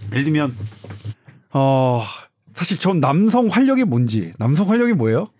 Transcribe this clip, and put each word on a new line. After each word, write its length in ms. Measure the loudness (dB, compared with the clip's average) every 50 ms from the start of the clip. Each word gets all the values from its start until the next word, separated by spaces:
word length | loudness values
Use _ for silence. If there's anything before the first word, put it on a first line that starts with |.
| -12 -8
예를 120 | -4 -4 -2
들면, 300 | 0 0 0 0 -2 -6 -8 -12 -14 -14 -16 -18 -18 -16 -14 -14 -14 -14 _ _ -20 -20 -20 _ _
어, 480 | -2 0 2 2 2 2 2 2 0 0 -2 -6 -12 -16 -18 -20 _ _ _ _ -8
사실 240 | -6 -4 -4 -4 -2
전 220 | 0 0 0 2
남성 480 | 0 2 2 2 2 2 2 2 2 2
활력이 360 | 2 2 2 4 2 2 0
뭔지, 480 | 0 2 0 0 0 0 -2 -4 -4 -6 -4
남성 300 | -2 0 2 2 2 2
활력이 240 | 2 2 2 2 2
뭐예요? 340 | 0 0 0 0 0 -2 -6 _ _